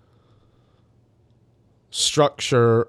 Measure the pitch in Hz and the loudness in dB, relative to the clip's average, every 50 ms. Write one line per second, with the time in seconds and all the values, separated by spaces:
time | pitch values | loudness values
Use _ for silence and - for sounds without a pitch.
0 | _ _ _ _ _ _ _ _ _ _ _ _ _ _ _ _ _ _ _ _ | _ _ _ _ _ _ _ _ _ _ _ _ _ _ _ _ _ _ _ _
1 | _ _ _ _ _ _ _ _ _ _ _ _ _ _ _ _ _ _ - - | _ _ _ _ _ _ _ _ _ _ _ _ _ _ _ _ _ _ -8 -6
2 | - - - 151 143 143 - - - - 139 120 117 117 113 113 - | -6 -2 0 0 0 0 0 -6 -6 -2 0 2 2 2 2 0 0